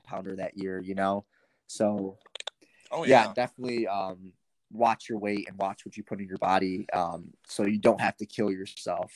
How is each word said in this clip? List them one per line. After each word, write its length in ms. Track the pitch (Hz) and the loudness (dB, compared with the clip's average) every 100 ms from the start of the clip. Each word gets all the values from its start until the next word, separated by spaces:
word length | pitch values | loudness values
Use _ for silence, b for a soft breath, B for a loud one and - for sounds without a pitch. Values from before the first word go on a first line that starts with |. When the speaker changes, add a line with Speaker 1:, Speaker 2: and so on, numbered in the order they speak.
Speaker 1:
pounder 320 | - 95 95 95 | -12 -10 -8 -6
that 220 | 90 98 | -8 -6
year, 240 | 95 92 | -6 -6
you 120 | 95 | -6
know? 320 | 95 98 101 - _ _ _ - | 0 0 0 -4 _ _ _ -16
So, 500 | - 107 104 95 - _ - - - b b - | 0 2 2 -4 -8 _ -16 -14 -16 b b -8
Speaker 2:
Oh, 140 | 160 139 | -2 8
Speaker 1:
yeah, 180 | 127 | 8
Speaker 2:
yeah. 100 | 110 | 8
Speaker 1:
definitely, 540 | 123 123 - 123 117 104 | 2 -4 -4 -4 -2 -2
um, 460 | 98 95 92 92 - _ _ _ | -2 -4 -8 -16 -20 _ _ _
watch 360 | 110 117 110 - | 2 2 2 -4
your 120 | 107 | -4
weight 280 | 104 101 95 | -2 -2 -4
and 100 | 95 | -4
watch 280 | 98 101 101 | -4 -4 -12
what 100 | 107 | -14
you 80 | |
put 160 | - 101 | -10 -10
in 80 | 95 | -8
your 100 | 95 | -2
body, 520 | 92 95 95 92 - | 2 4 2 -2 -2
um, 400 | 92 85 85 - - - | -2 -2 -4 -12 -20 -10
so 160 | - | -2
you 160 | 104 107 | 0 4
don't 220 | 120 98 | 4 4
have 160 | 110 - | 2 -2
to 80 | 104 | -8
kill 260 | - 104 | -2 -2
yourself. 600 | 95 98 - - 87 - | -2 -8 -10 -6 -4 -6